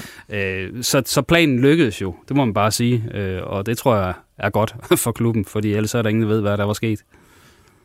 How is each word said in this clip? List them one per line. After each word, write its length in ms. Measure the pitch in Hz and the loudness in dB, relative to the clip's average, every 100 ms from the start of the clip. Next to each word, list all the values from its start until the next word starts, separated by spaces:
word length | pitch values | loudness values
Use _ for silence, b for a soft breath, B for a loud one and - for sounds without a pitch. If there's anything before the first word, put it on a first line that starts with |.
| B B - | B B -10
Øh, 540 | 104 98 95 95 117 | -4 -4 -4 -8 -6
så, 200 | 120 143 120 | 0 0 0
så 160 | - | -2
planen 380 | 131 165 160 127 | 2 4 4 4
lykkedes 420 | 135 165 135 - | 4 4 2 0
jo, 120 | 95 - - | -8 -8 -4
det 80 | 135 | 0
må 80 | |
man 100 | 127 | 2
bare 160 | 101 104 | 2 2
sige, 320 | 107 120 120 110 | 2 2 0 -2
øh, 280 | - 98 92 | -6 -4 -6
og 240 | - 98 104 | -6 -4 -4
det 120 | 117 | -2
tror 180 | 135 110 | 2 2
jeg 160 | 92 90 _ - | 0 -4 _ -6
er 120 | 101 | -2
godt 240 | 104 110 117 - | 0 0 -4 0
<laughs> 80 | 170 | 0
for 160 | 127 | 0
klubben, 320 | 113 117 113 | 0 0 0
fordi 280 | 95 110 107 | -2 -2 -2
ellers 220 | 104 107 | 0 0
er 80 | 120 | -2
der 60 | 110 | 0
ingen, 120 | 110 | 0
der 60 | 110 | 2
ved, 120 | 110 | 2
hvad 160 | 101 101 | 2 0
der 60 | |
var 80 | 101 | 0
sket. 280 | 104 113 107 - b b b b b b b | -2 -2 -4 -8 b b b b b b b